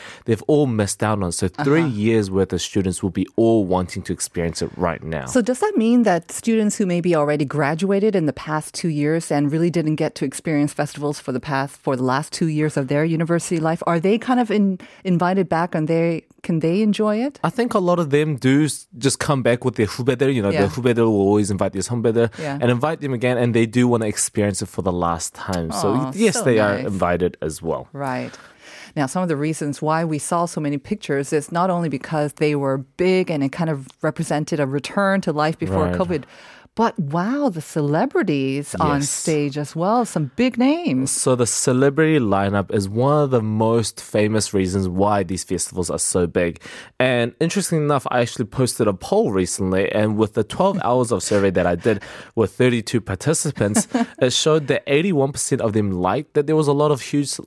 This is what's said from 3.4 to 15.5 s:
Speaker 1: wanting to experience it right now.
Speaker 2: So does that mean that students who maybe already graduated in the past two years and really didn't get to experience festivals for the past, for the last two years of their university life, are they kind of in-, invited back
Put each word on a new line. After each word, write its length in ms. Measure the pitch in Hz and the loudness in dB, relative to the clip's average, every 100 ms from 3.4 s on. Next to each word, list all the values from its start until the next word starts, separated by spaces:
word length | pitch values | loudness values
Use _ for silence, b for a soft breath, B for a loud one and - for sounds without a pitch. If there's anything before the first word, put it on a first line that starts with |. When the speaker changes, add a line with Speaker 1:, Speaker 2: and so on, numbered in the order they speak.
| 113 113 95 | 4 4 2
Speaker 1:
wanting 380 | 90 92 98 | 0 -2 -6
to 100 | - | -8
experience 480 | 87 - - 85 80 | -8 -6 -4 -4 -2
it 80 | 82 - | -6 -2
right 240 | 85 80 | -2 -2
now. 220 | 76 80 64 | -6 -8 -2
Speaker 2:
So 160 | 254 | 0
does 180 | 220 254 | 0 0
that 140 | 427 392 | 0 2
mean 280 | 226 247 | 2 4
that 280 | 214 170 - | 4 0 -2
students 460 | - - 226 208 - | -6 0 2 2 0
who 80 | 196 | 0
maybe 300 | 175 175 165 | 0 2 2
already 280 | 147 151 139 | 2 0 0
graduated 720 | 147 143 160 190 196 214 196 | 0 0 0 0 2 2 2
in 120 | 156 | 0
the 60 | |
past 420 | - - 156 - - | -2 -4 -6 -6 -6
two 140 | 175 | -4
years 420 | 147 147 165 165 | 0 0 0 0
and 200 | 147 147 | 0 0
really 200 | 160 170 | 2 0
didn't 240 | 165 156 156 | 0 0 0
get 180 | 156 - | -2 -2
to 100 | 143 | -6
experience 480 | - - 147 147 | -4 -2 0 0
festivals 460 | - 147 - 143 147 | -2 -6 -4 -6 -4
for 120 | - | -6
the 80 | 127 | -6
past, 360 | 151 135 139 - | -2 -4 -4 -6
for 180 | - 131 | -4 0
the 80 | |
last 280 | 131 131 151 | 0 0 -2
two 160 | - 165 | -4 -2
years 300 | 151 151 147 | 0 0 -2
of 100 | 135 | 0
their 160 | 147 | 0
university 560 | 160 160 165 170 - 170 | 2 0 0 0 0 -2
life, 220 | 160 165 - | 0 -2 0
are 120 | 170 | 0
they 200 | 180 226 | 2 0
kind 200 | 233 247 | 0 0
of 120 | 226 | 2
in-, 260 | 208 196 185 B B | 2 2 0 B B
invited 460 | 190 170 175 190 | -2 2 2 2
back 240 | 175 | 0